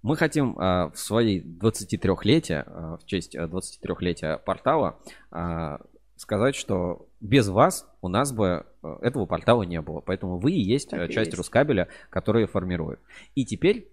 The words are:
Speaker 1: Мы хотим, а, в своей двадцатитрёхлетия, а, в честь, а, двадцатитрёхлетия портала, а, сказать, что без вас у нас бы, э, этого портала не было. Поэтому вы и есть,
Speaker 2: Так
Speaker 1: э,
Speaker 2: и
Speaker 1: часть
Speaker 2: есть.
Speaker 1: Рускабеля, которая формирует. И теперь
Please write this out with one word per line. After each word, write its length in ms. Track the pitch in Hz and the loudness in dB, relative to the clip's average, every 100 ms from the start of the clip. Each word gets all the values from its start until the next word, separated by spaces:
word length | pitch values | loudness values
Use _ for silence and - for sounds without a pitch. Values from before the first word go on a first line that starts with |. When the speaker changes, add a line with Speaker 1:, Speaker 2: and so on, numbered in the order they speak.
Speaker 1:
Мы 160 | 104 156 | 0 2
хотим, 380 | 160 151 131 - | 2 4 0 2
а, 320 | 92 90 82 | 2 2 0
в 60 | - | -4
своей 440 | - 110 117 95 | -2 2 4 2
двадцатитрёхлетия, 1200 | 80 82 110 - 101 104 95 90 101 156 - 78 - | -2 0 0 0 -4 -2 0 0 4 4 4 -4 -6
а, 300 | 87 80 82 | -12 -12 -12
в 80 | - | -6
честь, 300 | 95 - - | -6 -6 -8
а, 120 | 82 | -6
двадцатитрёхлетия 880 | 90 - - - 90 90 82 78 78 | -6 -8 -12 -8 -4 -2 -2 -4 -4
портала, 600 | - - - 156 98 - - - - | -4 -4 0 0 0 -4 -20 -20 -16
а, 480 | - 85 82 80 73 - - _ _ | -8 -6 -4 -6 -8 -14 -20 _ _
сказать, 400 | - 104 123 139 | -4 0 0 -2
что 520 | - 98 87 - - _ | -4 -2 -2 -6 -12 _
без 280 | 104 135 104 | 2 4 4
вас 380 | 95 156 - - _ | 4 4 2 -12 _
у 60 | 92 | -2
нас 240 | 95 139 | 0 0
бы, 340 | 113 98 87 - - | 0 0 0 -6 -16
э, 120 | - - | -14 -4
этого 240 | 120 127 92 | -4 -2 -2
портала 380 | 87 - 120 | -2 4 4
не 180 | 92 85 | 4 -4
было. 180 | 78 80 | -6 -10
Поэтому 380 | - 92 98 90 | -6 -4 -4 0
вы 140 | 117 | 0
и 100 | 185 | 2
есть, 300 | 98 135 - | 2 0 0
Speaker 2:
Так 80 | - | -6
Speaker 1:
э, 60 | 85 | -4
Speaker 2:
и 40 | |
Speaker 1:
часть 180 | - 110 | -2 -2
Speaker 2:
есть. 60 | 87 | -2
Speaker 1:
Рускабеля, 500 | 90 117 147 110 87 - - | 0 2 4 2 0 -6 -8
которая 340 | 92 - 110 104 | -6 0 2 2
формирует. 520 | 104 90 87 78 - _ - - | -2 -2 -4 -4 -8 _ -20 -8
И 120 | - 127 | -4 -4
теперь 440 | - 175 226 - | 0 2 2 -2